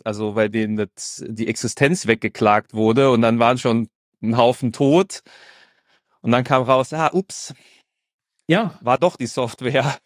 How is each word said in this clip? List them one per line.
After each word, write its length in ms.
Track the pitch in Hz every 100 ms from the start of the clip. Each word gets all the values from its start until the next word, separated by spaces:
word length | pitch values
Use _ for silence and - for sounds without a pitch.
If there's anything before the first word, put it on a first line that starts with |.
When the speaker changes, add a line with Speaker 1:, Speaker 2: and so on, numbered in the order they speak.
Speaker 1:
also 300 | - 104 107
weil 160 | 104 107
denen 260 | 113 107 107
das, 480 | 104 - - - -
die 220 | 113 113
Existenz 580 | 113 120 - 143 185 104
weggeklagt 680 | 113 107 - 107 104 -
wurde 360 | 110 110 113 135
und 120 | 120
dann 160 | 113 117
waren 180 | 117 123
schon 320 | 127 113 110 _ _ _
ein 140 | 107 117
Haufen 360 | 120 120 127
tot. 500 | - 139 160 190 - _ - - - _ _ _ _ _ _
Und 120 | -
dann 120 | 120
kam 200 | 127 135
raus, 280 | 123 131 127
ah, 160 | 156 160
ups. 400 | 180 190 - - - _ _ _ _ _ _ _ _ -
Speaker 2:
Ja. 280 | 170 220 -
Speaker 1:
War 160 | 120 131
doch 200 | 175 -
die 100 | 120
Software. 720 | - 123 - 127 131 135 -